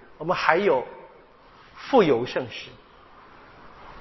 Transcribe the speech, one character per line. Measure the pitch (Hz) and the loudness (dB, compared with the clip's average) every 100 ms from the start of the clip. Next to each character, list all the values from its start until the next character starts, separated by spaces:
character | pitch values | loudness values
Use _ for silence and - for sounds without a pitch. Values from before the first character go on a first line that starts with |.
| - - | -20 -12
我 | |
们 | 160 180 | -6 -2
还 | - 165 | 2 4
有 | 202 131 - - - - - _ - - - | 4 0 -2 -14 -20 -20 -20 _ -20 -20 -20
傅 | - - 262 | -20 0 4
油 | 170 117 | 4 2
圣 | 123 170 120 | 0 -6 -8
事 | - - - - - - - - - - - - - - - | -12 -16 -20 -20 -20 -20 -20 -20 -20 -20 -20 -20 -20 -20 -20